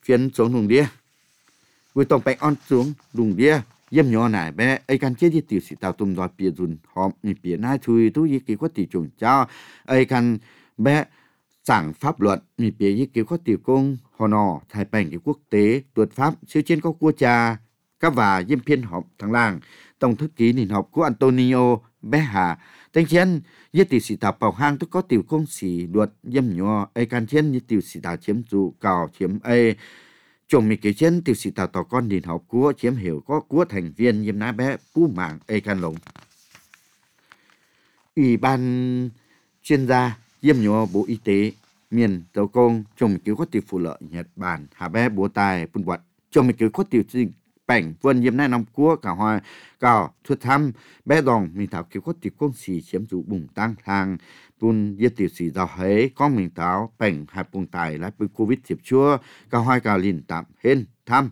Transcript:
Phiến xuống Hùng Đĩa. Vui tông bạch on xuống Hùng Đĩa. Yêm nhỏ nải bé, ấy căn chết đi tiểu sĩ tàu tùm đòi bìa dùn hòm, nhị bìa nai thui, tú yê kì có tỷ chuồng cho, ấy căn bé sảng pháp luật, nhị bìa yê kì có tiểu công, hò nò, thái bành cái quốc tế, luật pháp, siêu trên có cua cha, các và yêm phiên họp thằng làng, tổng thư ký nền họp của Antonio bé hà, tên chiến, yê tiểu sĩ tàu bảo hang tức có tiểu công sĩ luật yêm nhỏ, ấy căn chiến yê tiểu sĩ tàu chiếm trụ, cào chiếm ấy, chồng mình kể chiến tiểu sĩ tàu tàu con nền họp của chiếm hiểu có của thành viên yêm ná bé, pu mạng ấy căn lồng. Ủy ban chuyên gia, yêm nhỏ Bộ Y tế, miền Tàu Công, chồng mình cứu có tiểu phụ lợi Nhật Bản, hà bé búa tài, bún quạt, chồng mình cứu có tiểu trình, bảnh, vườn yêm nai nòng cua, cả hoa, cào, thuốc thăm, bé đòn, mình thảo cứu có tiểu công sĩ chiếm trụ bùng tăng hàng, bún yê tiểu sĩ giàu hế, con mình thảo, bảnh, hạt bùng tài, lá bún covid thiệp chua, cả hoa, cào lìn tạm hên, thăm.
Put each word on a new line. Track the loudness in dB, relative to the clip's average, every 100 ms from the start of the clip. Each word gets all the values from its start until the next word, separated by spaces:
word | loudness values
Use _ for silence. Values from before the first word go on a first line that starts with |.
Phiến | 4 2 2
xuống | 0 0
Hùng | 2 4
Đĩa. | 4 2 -4 _ _ _ _ _ _ _ _ _
Vui | -2 2
tông | 2 0
bạch | -2
on | -2 -2 0
xuống | 0 0 -6 _
Hùng | -2 0 4
Đĩa. | 4 2 -2 _ _
Yêm | 2 2
nhỏ | 2 2
nải | 0 -4
bé, | -2 0 0 -2
ấy | -2
căn | 0 2
chết | 2
đi | 2
tiểu | -2 -4
sĩ | -4 -8
tàu | -6
tùm | -4 -4 -2
đòi | -6 _
bìa | -4
dùn | -2 -8 -8 _
hòm, | -4 -4 -4
nhị | -8 -6
bìa | -6 -4
nai | -2 -4
thui, | 2 4 4
tú | 2
yê | 0 -2
kì | -4 -4
có | -4
tỷ | -4 -4
chuồng | -4 -6 _
cho, | 2 2 2 -6 -20 -20 0
ấy | 2 2
căn | 2 0 -2 _ _ _ -2
bé | 2 2 0 _ _ _ _ _
sảng | 0 2 0
pháp | -4 -6 0
luật, | 0 0 _ -4
nhị | -4
bìa | 0 0 0
yê | -2
kì | -2 -4
có | -4
tiểu | -2 -2
công, | 2 2 0 -4 _ -4
hò | 0
nò, | 2 0 -4 _
thái | -8 -2
bành | -2 -2
cái | -4
quốc | -6 -6 _
tế, | 2 4 2 -2 0
luật | 0
pháp, | 2 -2 -2 -4
siêu | -4 0
trên | -2
có | -2
cua | 0 0
cha, | 2 4 4 2 -2 _ _ _ _
các | 0
và | 2 2 2 0
yêm | -4
phiên | 0 -2
họp | -2 -10 -12 _
thằng | -2
làng, | 0 0 -2 -12 -20 -20 _
tổng | -2 0
thư | -6 0
ký | 2
nền | 2 0
họp | -2 -2
của | -2
Antonio | -2 2 2 4 2 4 2 2 _ _
bé | -2 -2
hà, | 0 0 -2 -4 -12 -20 _
tên | -2 2
chiến, | 4 4 0 -6 _ _
yê | 0
tiểu | 2 2
sĩ | 0 -4
tàu | -4 -2
bảo | -4
hang | 0 -2 -2
tức | -4
có | -6
tiểu | 0 -2
công | 0 -4 -4
sĩ | -8 -6 -6 -2
luật | -2 -2 _ -4
yêm | -2 -2 -2
nhỏ, | -2 -2 -4
ấy | -4 -4
căn | -4 0
chiến | 0 0
yê | -2 -2
tiểu | -4
sĩ | -4 -10
tàu | -8 -8
chiếm | -4 -6
trụ, | -2 -2 -2 -2
cào | -2 0 -4 _
chiếm | -6 -4
ấy, | 0 2 2 0 -12 -20 _ _ _ _ _
chồng | 2 2
mình | 0
kể | -2
chiến | 2 2 2
tiểu | 0 -2
sĩ | -4
tàu | -6 -4
tàu | -4
con | -2 -2 -2
nền | -4
họp | -4 -10 _
của | 0 0 0
chiếm | -2 -2
hiểu | -6 -8 -4
có | -6
của | -2 0 0
thành | -4 -8 0
viên | 2 2
yêm | -2 -4
ná | -6
bé, | -4 -4 -4 _ 0
pu | 0
mạng | 0 -6 -8 -4
ấy | -4
căn | -2 -4
lồng. | -4 -8 -16 -20 _ _ _ -20 _ _ _ _ _ _ _ _ _ _ _ _ _ _ _ 0
Ủy | 2 4
ban | 2 0 -2 -2 -2 -4 -6 -10 _ _ _ _
chuyên | 0 0 4
gia, | 2 2 -4 _ _
yêm | 2 4
nhỏ | 4 2 0
Bộ | -2 -2
Y | -4
tế, | 0 0 0 -6 _ _ _
miền | 0 0 0 -6
Tàu | -4 0
Công, | 2 2 2 -6 _
chồng | 0
mình | 0 -2
cứu | -4
có | -2
tiểu | -4 -4
phụ | -4
lợi | -4 -8
Nhật | -12 -12 -12 -8
Bản, | -8 -8 -10
hà | _ -4
bé | 0 0
búa | 0 -2
tài, | 0 0 0 -4
bún | -6
quạt, | -6 -6 _ _ _
chồng | 2 2
mình | 2
cứu | -2
có | 0
tiểu | 0 0 -2
trình, | -4 -4 -6 _ _ 0
bảnh, | 0 0 -2
vườn | 0 2
yêm | 2 2
nai | 0
nòng | 0 -4
cua, | 0 2 2
cả | -4
hoa, | -2 0 -2 -6 -20 -20 _
cào, | 4 4 0 _
thuốc | -6 -4
thăm, | 0 2 0 -6 -20 _ 0
bé | 2
đòn, | 4 0 -2
mình | -6 -8
thảo | -8
cứu | -10 -10
có | -10 -8
tiểu | -10 _
công | -6
sĩ | -6 -8 -8
chiếm | -6 -8 -6
trụ | -8 -6
bùng | -8 -8
tăng | -6 -6 -6
hàng, | -6 -4 -4 -6 -12 -20 _ _
bún | 0 0 -2 -2
yê | -2
tiểu | 0 -4
sĩ | -4 -6
giàu | -4 -6 -4
hế, | 0 2 0 0
con | 0 0
mình | -4 -4
thảo, | -4 -2 -6 _
bảnh, | -4 -4 -8
hạt | -10 -10
bùng | -10 -8
tài, | -6 -6 -6
lá | -10 -8
bún | -8
covid | -4 -2 -2
thiệp | -4 -10
chua, | 0 2 4 0 -4 -20 _
cả | -2
hoa, | 2 0
cào | 2 0
lìn | 0 -4 -8
tạm | -12 -12 _
hên, | 0 0 -2 _ -2
thăm. | 0 0